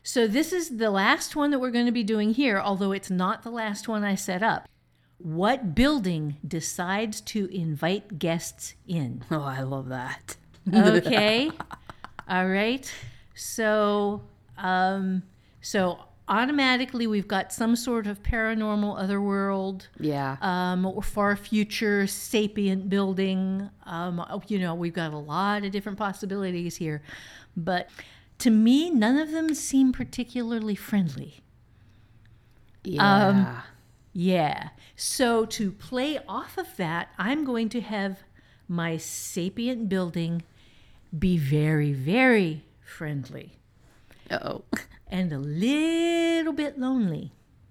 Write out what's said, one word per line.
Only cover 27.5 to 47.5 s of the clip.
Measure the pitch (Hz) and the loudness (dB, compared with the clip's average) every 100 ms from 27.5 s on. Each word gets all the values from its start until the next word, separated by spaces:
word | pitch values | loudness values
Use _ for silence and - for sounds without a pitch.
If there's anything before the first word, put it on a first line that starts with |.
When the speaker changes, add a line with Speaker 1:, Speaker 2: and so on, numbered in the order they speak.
| - | -6
Speaker 1:
but | 165 180 - - - - - - | -2 -2 -4 -12 -20 -20 -20 0
to | 254 | 4
me, | 220 220 269 339 | 6 8 6 4
none | 302 208 269 | 2 4 4
of | 311 | 2
them | 311 320 | 0 0
seem | 294 - 269 262 | -2 0 4 4
particularly | 254 240 - 240 247 233 233 214 202 | 2 -4 -6 -6 -6 -4 -4 -2 -4
friendly. | - 208 170 135 - - _ _ _ - - - - - - - _ - - - | 0 0 2 -2 -12 -18 _ _ _ -20 -20 -20 -20 -20 -20 -20 _ -20 -20 -14
Speaker 2:
Yeah. | - 151 202 196 196 | -6 2 6 8 8
Speaker 1:
Um, | 196 190 123 - - _ _ _ | 6 4 0 -14 -20 _ _ _
yeah. | - 175 185 147 - 160 - - - | -2 2 2 2 -2 -8 -14 -20 -10
So | - - 247 233 226 | -6 0 2 2 0
to | - 202 | -2 -4
play | - - 247 277 285 - | -6 -8 -4 -4 -4 -8
off | 214 320 - | -10 -8 -8
of | 359 - | -8 -6
that, | 170 170 - - | -4 -4 -6 -4
I'm | 190 294 277 | -2 -2 -2
going | 240 226 | -2 -2
to | 240 | -4
have | 202 208 196 190 - - _ _ - | -4 -4 -4 -6 -14 -20 _ _ -6
my | 170 165 160 | -4 -2 -4
sapient | - - - - 175 190 233 254 220 | -6 -10 -8 -4 -4 -4 -4 -4 -2
building | 190 180 170 165 170 - - - - - - - 160 | -2 -2 -2 -2 -4 -6 -18 -20 -20 -20 -20 -12 -2
be | 190 175 | 2 2
very, | 139 151 151 156 147 | 2 2 4 2 2
very | 139 131 220 262 226 175 156 - _ | 0 0 4 6 6 4 -2 -10 _
friendly. | - - 156 143 123 147 - - _ _ _ _ - - - | -20 -10 -6 -6 -8 -12 -16 -20 _ _ _ _ -20 -20 -8
Speaker 2:
Uh-oh. | - - - - - - - - | -6 -6 -8 -6 -6 -6 -18 -6
Speaker 1:
And | 185 180 | -2 -2
a | 143 | -2
little | 143 151 220 294 320 330 339 339 330 330 320 | -4 0 2 2 2 2 2 2 2 2 0
bit | 285 294 294 | -2 -4 -2
lonely. | 254 262 202 151 156 - _ | -2 0 0 -2 -8 -14 _